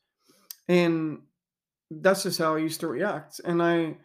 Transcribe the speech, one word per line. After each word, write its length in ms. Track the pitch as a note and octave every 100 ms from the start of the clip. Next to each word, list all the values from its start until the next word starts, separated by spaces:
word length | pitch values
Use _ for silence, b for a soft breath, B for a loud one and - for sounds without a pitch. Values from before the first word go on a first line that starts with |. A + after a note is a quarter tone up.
| _ _ B B B B -
And 540 | F3+ E3+ E3 D#3+ - _ _ _ _ _ _ _
that's 340 | D#3 F3 F#3+
just 140 | F#3+ -
how 160 | E3 D#3
I 20 |
used 220 | D#3 D3+
to 80 | E3
react. 520 | B2 G3+ D#3 D3 -
And 180 | - E3+
I 360 | E3+ E3+ D#3+ D3+